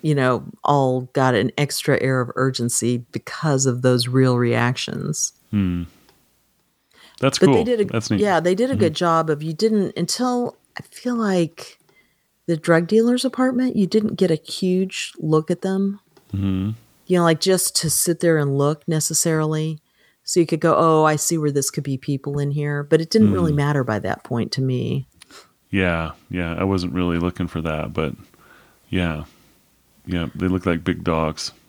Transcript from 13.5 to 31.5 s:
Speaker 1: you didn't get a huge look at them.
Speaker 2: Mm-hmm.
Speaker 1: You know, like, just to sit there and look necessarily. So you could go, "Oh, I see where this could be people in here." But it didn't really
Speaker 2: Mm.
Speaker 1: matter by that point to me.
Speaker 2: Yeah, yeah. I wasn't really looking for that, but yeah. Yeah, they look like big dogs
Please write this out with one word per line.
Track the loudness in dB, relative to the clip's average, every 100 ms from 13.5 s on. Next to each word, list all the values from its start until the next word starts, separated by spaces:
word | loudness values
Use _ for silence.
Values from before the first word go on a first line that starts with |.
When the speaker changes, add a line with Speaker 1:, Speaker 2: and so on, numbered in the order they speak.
| 0 -2 0
Speaker 1:
you | 0
didn't | 0 0 0
get | 0
a |
huge | 0 -4 -4 0 0 -2 -6 -12 -8
look | 0 0 0
at | -4
them. | -2 -2 -2 -4 _ _ _
Speaker 2:
Mm-hmm. | -4 -2 0 -2 -6 _ _ -2
Speaker 1:
You | 2
know, |
like, | 4 2
just | 2 0 0 -2
to | -2
sit | -2 -2 0
there | 2 2
and | 2 2
look | 0 0 -2
necessarily. | -2 0 -2 0 0 0 -2 -4 -8 _ _ _ _
So | -2 0
you | 2
could | 2
go, | 2 4
"Oh, | 4 4
I | 4
see | 2 -2 0
where | 0
this | -2 -2
could | -4
be | -6 -6
people | -4 -4 -4 -4
in | -2
here." | -2 -2 -4
But | 2 2
it | 4
didn't | 4 4
really | 4 2
Speaker 2:
Mm. | 2
Speaker 1:
matter | 2 0
by | 0 -2
that | -2 -6
point | -4 -4 -4
to | -2
me. | -2 -2 -2 -4 -6 _ -20 -20 _ _ _
Speaker 2:
Yeah, | 0 2 0 -4 -10 _
yeah. | -6 -4 -2
I |
wasn't | 0 0 -2
really | -2 0 0
looking | -2 -2 -6
for | -4
that, | -4 -4 -4
but | -4 -4 -6 -18 _ _ -20 _ _ _
yeah. | -2 -2 -4 -10 _ _ _ _ _ _ _
Yeah, | -6 -4 -4
they | -2 0
look | 0 0
like | -2
big | -2 -2
dogs | -2 0 -2 -4 -12